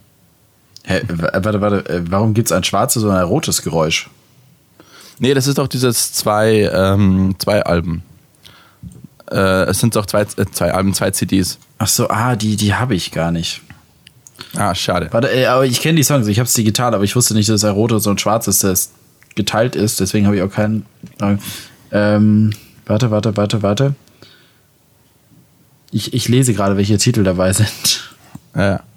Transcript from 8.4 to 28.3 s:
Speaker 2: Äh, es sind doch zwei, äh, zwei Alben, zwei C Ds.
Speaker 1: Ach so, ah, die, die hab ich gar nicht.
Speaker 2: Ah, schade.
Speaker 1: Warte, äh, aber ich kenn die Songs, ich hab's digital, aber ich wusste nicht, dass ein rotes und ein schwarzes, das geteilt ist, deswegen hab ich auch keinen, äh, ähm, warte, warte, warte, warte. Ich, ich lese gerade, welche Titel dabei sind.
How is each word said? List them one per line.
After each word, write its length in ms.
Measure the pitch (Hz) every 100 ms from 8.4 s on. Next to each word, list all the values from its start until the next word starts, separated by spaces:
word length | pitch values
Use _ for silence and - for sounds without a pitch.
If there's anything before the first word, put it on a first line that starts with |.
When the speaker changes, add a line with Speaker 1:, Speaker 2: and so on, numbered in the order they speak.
| - - _ - - - - _ -
Speaker 2:
Äh, 340 | 101 95 95
es 140 | 90 92
sind 160 | 117
doch 120 | 110 101
zwei, 160 | 107
äh, 240 | 104 - 104
zwei 220 | - 87
Alben, 220 | 92 95
zwei 160 | 92 101
C 160 | - 92
Ds. 320 | 95 92 - _ -
Speaker 1:
Ach 80 | 104
so, 220 | - 117
ah, 260 | 101 120 113
die, 200 | 107 101
die 180 | 104
hab 160 | 98 127
ich 220 | 87 -
gar 180 | - 82
nicht. 300 | 85 85 - - - _ _ - _ - - - -
Speaker 2:
Ah, 180 | 101
schade. 340 | 87 - 87 80
Speaker 1:
Warte, 180 | 117 131
äh, 160 | 120 120
aber 200 | 127 135
ich 140 | 120
kenn 160 | 156 165
die 60 |
Songs, 240 | 127 143 107
ich 140 | 104
hab's 140 | 127
digital, 400 | - 110 104 123
aber 100 | 104
ich 100 | 101
wusste 200 | 123 -
nicht, 140 | 110 107
dass 120 | 107
ein 100 | 107
rotes 340 | 101 113 110 101
und 80 |
ein 40 | 98
schwarzes, 420 | 104 113 104 98
das 300 | 98 92 - _ _ _ _ -
geteilt 400 | 101 107 123 73
ist, 240 | 107 -
deswegen 260 | 95 110 101
hab 60 |
ich 80 | 101
auch 80 | 98
keinen, 360 | - 107 110 - - - -
äh, 160 | 101 101 - - - - -
ähm, 600 | 101 104 104 107 107 107 107 - - -
warte, 240 | 107 120
warte, 260 | 104 110 107
warte, 260 | 104 113
warte. 320 | 98 104 139 139 _ _ - _ _ _ _ _ _ _ _ _ _ - _ _ _ _ -
Ich, 220 | 107 -
ich 140 | 127 -
lese 260 | 123 127
gerade, 220 | 101 98 101
welche 180 | 98 104
Titel 240 | - 113
dabei 300 | 95 90 92
sind. 600 | 95 104 - - - - - -